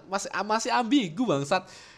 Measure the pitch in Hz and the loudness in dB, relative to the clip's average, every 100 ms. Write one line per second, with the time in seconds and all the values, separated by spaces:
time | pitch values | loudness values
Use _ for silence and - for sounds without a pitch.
0 | - 196 - 180 208 220 240 233 226 277 | -6 -6 -4 -4 -2 -2 0 0 4 4
1 | 185 160 240 143 139 185 - - - | 2 -2 0 0 2 -2 -2 -18 -20